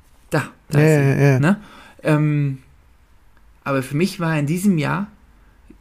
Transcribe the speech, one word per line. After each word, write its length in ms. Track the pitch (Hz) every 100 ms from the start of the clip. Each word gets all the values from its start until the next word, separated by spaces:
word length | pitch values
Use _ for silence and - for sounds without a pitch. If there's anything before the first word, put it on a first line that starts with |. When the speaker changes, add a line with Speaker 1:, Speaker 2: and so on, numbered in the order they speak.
| _ _ _
Speaker 1:
da, 140 | 156 123 - -
da 80 | 147
Speaker 2:
Ja, 60 | 156
Speaker 1:
ist 80 | 151 139 139
sie, 60 |
Speaker 2:
ja, 60 | 143
ja. 60 | 131
Speaker 1:
ne? 160 | 151 202 - - - -
Ähm, 560 | - 151 151 147 143 135 - _ _ _ _ _ _ _ _ _
aber 200 | 143 135
für 140 | 131 143
mich 240 | 190 -
war 180 | 165 156
in 80 | 143
diesem 320 | 175 202 165
Jahr 300 | 135 156 202 - _ _ _ _ - -